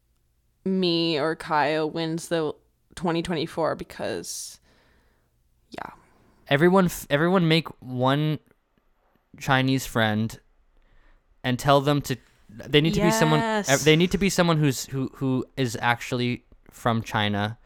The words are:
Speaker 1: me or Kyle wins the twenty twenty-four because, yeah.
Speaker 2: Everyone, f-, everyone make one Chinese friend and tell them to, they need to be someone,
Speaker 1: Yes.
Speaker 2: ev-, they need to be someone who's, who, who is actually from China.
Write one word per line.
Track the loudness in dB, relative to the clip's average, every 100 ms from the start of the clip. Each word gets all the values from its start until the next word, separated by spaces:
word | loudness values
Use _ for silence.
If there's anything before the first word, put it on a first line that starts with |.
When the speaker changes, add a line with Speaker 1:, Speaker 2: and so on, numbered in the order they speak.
| _ _ _ _ _ _
Speaker 1:
me | -2 0 2 2 0 0
or | -2 -4
Kyle | -2 0 2 0 -2
wins | -4 -4 -6 -4
the | -4 -4 -6 _ _ _ -8
twenty | -4 -2
twenty-four | -2 -4 -4 -4 -4 -4
because, | -10 -10 -8 -6 -8 -12 -14 -18 _ _ _ _ _ _ _ _ _ _ _
yeah. | -16 -16 -18 _ _ _ _ -2
Speaker 2:
Everyone, | 2 4 4 2
f-, | -2 -4
everyone | 0 2 2 2
make | 2 0 -10
one | -10 -2 0 2 0 -4 _ _ _ _ _ _ _ _ _ -8
Chinese | 0 2 2 0 -2
friend | 0 2 0 -2 -6 _ _ _ _ _ _ _ _ _ _
and | -4 0
tell | 4 4
them | 4 0
to, | 0 -6 _ _ -20
they | -18 0 2
need | 4
to | 2
be | 2
someone, | 4 4 2
Speaker 1:
Yes. | 2 0 2
Speaker 2:
ev-, | 2
they | 4 4
need | 4
to | 0
be | 0
someone | 2 2 2
who's, | 2 0 -6
who, | -6 -6 -4
who | -2 -2 -4 -4
is | -4 -2
actually | 0 -2 -2 -4 -2 -4 _ -20 _
from | -6 -2 -2
China. | -2 -2 0 0 -2 -6